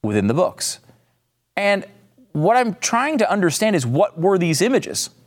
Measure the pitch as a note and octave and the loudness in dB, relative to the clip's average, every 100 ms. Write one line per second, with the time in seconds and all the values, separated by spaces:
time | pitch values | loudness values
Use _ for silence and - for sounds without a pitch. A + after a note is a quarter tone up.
0 | A2 G#2 G2+ C3+ F3+ - - - _ _ | -2 0 0 0 0 -2 -10 -10 _ _
1 | _ _ _ _ _ - G3+ G3+ - _ | _ _ _ _ _ -4 0 0 -4 _
2 | _ _ _ D3+ E3 A#3+ A#3+ - - A#3 | _ _ _ -2 2 2 0 -4 -4 -2
3 | C#4 D4+ G#3+ G3+ F3 C#3 G#3+ F#3 B2 C3 | -2 0 2 2 0 0 0 0 0 0
4 | G3+ - F3+ G3 F3 D3 G#3 B3+ - - | 0 2 0 2 0 0 2 0 -2 -8
5 | - _ | -10 _